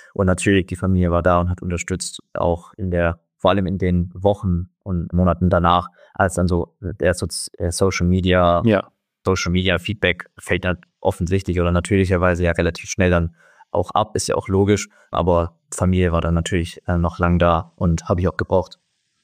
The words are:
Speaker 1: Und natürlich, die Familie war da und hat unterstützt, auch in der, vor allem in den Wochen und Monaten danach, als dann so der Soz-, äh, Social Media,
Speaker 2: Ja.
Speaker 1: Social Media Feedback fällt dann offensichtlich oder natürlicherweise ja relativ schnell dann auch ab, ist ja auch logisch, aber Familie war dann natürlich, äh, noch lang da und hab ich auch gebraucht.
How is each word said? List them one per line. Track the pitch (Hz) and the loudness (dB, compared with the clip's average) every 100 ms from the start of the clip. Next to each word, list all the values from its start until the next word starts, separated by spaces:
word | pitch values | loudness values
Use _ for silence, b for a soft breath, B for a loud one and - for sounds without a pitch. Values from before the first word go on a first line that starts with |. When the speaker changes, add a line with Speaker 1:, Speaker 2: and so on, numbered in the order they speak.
| B | B
Speaker 1:
Und | - 95 | -2 0
natürlich, | 90 107 98 87 | 2 2 2 0
die | 90 | -4
Familie | 92 92 87 | 0 2 2
war | 87 | 2
da | 87 87 | 2 2
und | 87 | 0
hat | 87 | -4
unterstützt, | 90 85 - 90 - - - | -6 -6 -6 -6 -8 -14 -12
auch | - 87 85 - - | -4 -2 -2 -6 -8
in | 95 | -4
der, | 87 85 85 _ _ | 0 0 -2 _ _
vor | 95 | 0
allem | 98 92 | 2 0
in | 95 | -2
den | 90 87 87 | 0 0 -2
Wochen | 95 101 101 98 87 87 _ | -2 -2 0 -2 -2 -4 _
und | 101 90 82 | -6 -6 -2
Monaten | 87 90 85 92 | 0 2 2 2
danach, | 87 85 87 - b b | 2 2 2 -2 b b
als | b 98 87 | b -2 0
dann | 90 | 0
so | 87 - - | 0 -4 -8
der | 92 - 87 | -10 -2 -2
Soz-, | 90 85 - - - | 0 -4 -8 -12 -6
äh, | 87 | -6
Social | - 95 - 87 | 0 -2 0 2
Media, | 92 90 90 87 85 110 | 2 2 4 4 2 2
Speaker 2:
Ja. | 98 - _ _ _ - | 0 -2 _ _ _ -2
Speaker 1:
Social | 92 87 | -2 0
Media | 90 92 87 | 0 0 0
Feedback | 87 104 90 85 - - | -2 -2 -2 -2 -8 -14
fällt | - 90 | -4 -4
dann | 92 87 _ _ | -2 -6 _ _
offensichtlich | - - 87 98 95 87 | -4 -2 -2 -2 -2 -2
oder | 87 | 0
natürlicherweise | 87 85 98 92 90 90 87 | 0 0 0 2 2 2 2
ja | 87 | 0
relativ | 85 85 - - | 0 -2 -2 -8
schnell | - 92 | 0 2
dann | 87 82 b b b b | 2 0 b b b b
auch | 90 90 | -6 -2
ab, | - 110 - | -2 -2 -4
ist | - | -2
ja | - | -4
auch | - | 0
logisch, | 95 101 101 - b b | 0 2 0 -2 b b
aber | - 85 85 85 _ - | -2 2 2 0 _ -14
Familie | - 92 92 90 | -2 0 2 2
war | 82 | 0
dann | 82 | 0
natürlich, | 85 85 92 85 - - | 0 0 -4 -4 -8 -4
äh, | 87 | -2
noch | 85 - | -2 0
lang | 87 87 | 0 2
da | 87 85 - - | 2 0 -2 -4
und | 90 82 - | -2 0 -2
hab | 92 | -2
ich | 90 | -2
auch | - | -2
gebraucht. | - 92 90 - _ _ _ _ | -2 -2 -2 -12 _ _ _ _